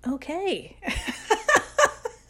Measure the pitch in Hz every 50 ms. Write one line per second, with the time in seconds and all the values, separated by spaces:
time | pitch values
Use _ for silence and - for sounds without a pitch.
0 | - 254 269 269 - - 302 339 392 392 277 175 - - - - - 330 - -
1 | - - 254 - - - 440 - - - 605 539 - - - - 605 - - -
2 | - 466 - - _ _